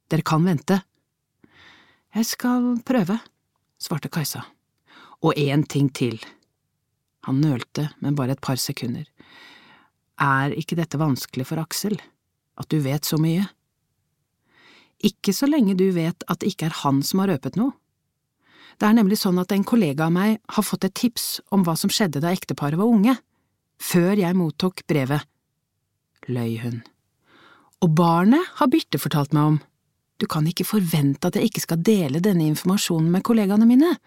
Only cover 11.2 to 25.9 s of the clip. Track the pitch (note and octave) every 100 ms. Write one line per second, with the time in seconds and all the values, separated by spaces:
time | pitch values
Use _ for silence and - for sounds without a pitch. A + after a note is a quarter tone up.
11.2 | - - C3 D#3+ D#3+ - G3+ G3 - _
12.2 | _ _ _ - - D#3 C3+ D3 - D#3
13.2 | D#3+ E3 G3 _ _ _ _ _ _ _
14.2 | _ _ _ _ _ - _ _ G#3 -
15.2 | - F#3 C#4 D#4 G3 F#3+ F#3+ F3+ E3 -
16.2 | - - - - D#3+ - C#3+ C#3 C#3 F#3+
17.2 | G3 D#3+ C3 E3+ B3+ - _ _ _ _
18.2 | _ _ _ _ - - G#3 A3+ G3 G#3+
19.2 | G3+ F3+ F3+ G3 G3 A#3+ E3+ C#3 D#3+ F3
20.2 | G#3 G#3+ - - G3+ F#3 F#3+ - B3 -
21.2 | - - - G3 E3+ E3 G3 - G3 C#3
22.2 | E3+ F#3 - - C#3+ D#3 A3 A3+ G#3+ C4
23.2 | _ _ _ _ _ - - F3+ F3 G#3
24.2 | E3+ F#3 E3 - F#3 - - D#3 C3 C#3+
25.2 | - _ _ _ _ _ _